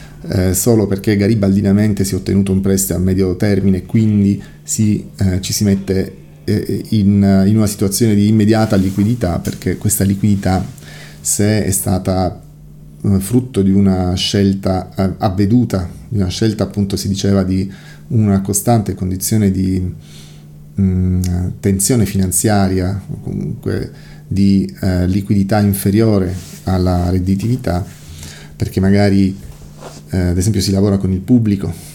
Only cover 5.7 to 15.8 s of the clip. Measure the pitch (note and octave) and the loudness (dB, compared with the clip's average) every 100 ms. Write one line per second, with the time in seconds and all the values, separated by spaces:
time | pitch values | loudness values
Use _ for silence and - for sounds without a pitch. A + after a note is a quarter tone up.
5.7 | F#2+ - F#2+ - - - - - G#2 - | 0 0 -2 -4 -8 -20 -10 -4 -2 -2
6.7 | G2+ - A2 G2 G2+ G2 F#2+ F#2+ A2 G#2 | -6 -2 0 2 4 4 4 4 4 2
7.7 | - F#2+ - A2+ G2+ G#2 A2 G#2 A2 A2 | 0 -2 0 2 4 4 4 4 4 2
8.7 | G2+ F#2+ G2 G2+ B2 F2+ F2 - - A2+ | 2 0 0 0 0 -2 -2 -6 -6 -6
9.7 | - G#2+ - F#2+ G2 G#2+ G2+ F#2+ F#2 - | -2 -2 0 0 0 0 0 0 -2 -2
10.7 | - - - - - - - G#2 G#2+ D#2+ | -12 -20 -20 -20 -10 -6 0 2 2 0
11.7 | G2 G2+ F#2+ F#2+ F#2 F2+ F#2 - - - | -2 -2 -2 0 0 -2 -4 -16 -20 -20
12.7 | - - - G#2 F#2+ G2 B2 A#2+ G2 G2 | -20 -20 -6 0 0 2 0 0 0 2
13.7 | G2 G2 F#2 F2+ F2 - G#2 G2+ G2 F#2+ | 4 4 2 0 -2 0 2 2 2 0
14.7 | F#2 - - G2 - - F#2 G2+ B2 A#2 | -2 -4 -2 -2 0 -2 0 2 2 2
15.7 | G2 | -2